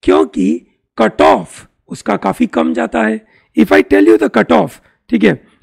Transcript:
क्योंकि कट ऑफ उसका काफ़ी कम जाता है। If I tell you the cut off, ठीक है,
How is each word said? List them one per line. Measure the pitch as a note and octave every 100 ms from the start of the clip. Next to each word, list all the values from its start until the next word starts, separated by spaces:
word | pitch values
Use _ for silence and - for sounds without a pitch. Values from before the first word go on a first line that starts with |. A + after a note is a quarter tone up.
क्योंकि | - F#4 G4 - F#3+ - - _ _ -
कट | G#3+ -
ऑफ | D#4 A3+ E3 - - _ _
उसका | - - G3+
काफ़ी | G3 F#3 A#3+
कम | - -
जाता | A#3+ - A#3+
है। | A3 A3 - _ _ -
If | A3
I | -
tell | - - D4+
you | A4
the | D#4
cut | - G#3
off, | - D#3 - _ _ _
ठीक | A3+
है, | G3+ D3 _ _